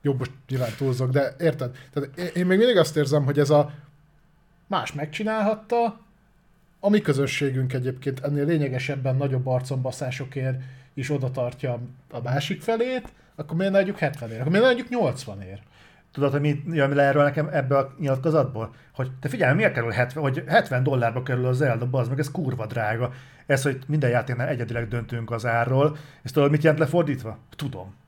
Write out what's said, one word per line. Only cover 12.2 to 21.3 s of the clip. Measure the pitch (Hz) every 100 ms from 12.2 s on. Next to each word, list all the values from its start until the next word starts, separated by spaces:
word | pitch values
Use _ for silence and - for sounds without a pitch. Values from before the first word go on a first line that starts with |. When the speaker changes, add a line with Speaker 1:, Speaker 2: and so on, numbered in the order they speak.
Speaker 1:
másik | 123 139 - 196
felét, | - 226 247 254 - _ _ -
akkor | 147 165
miért | 196
ne | 196
adjuk | 196 196
hetvenért? | 147 - 117 110
Akkor | 131
miért | 190 254
ne |
adjuk | 247 240
nyolcvanért? | 247 165 - - 98 92 98 - _ - _ _
Speaker 2:
Tudod, | - 139
hogy | 143
mi | 147 147 -
jön | 165 139
le | 143
erről | 139 139
nekem | 143 143 143
ebbe | 151 127 139
a | 135 -
nyilatkozatból? | 147 131 147 156 139 107 110 - -
Hogy | - 131 -
te | 135
figyelj, | 240 135 165
miért | 214
kerül | - 117
hetven, | 104 120 160
hogy | 143 135 156
hetven | 196 220 127
dollárba | 131 135 117 123
kerül | 127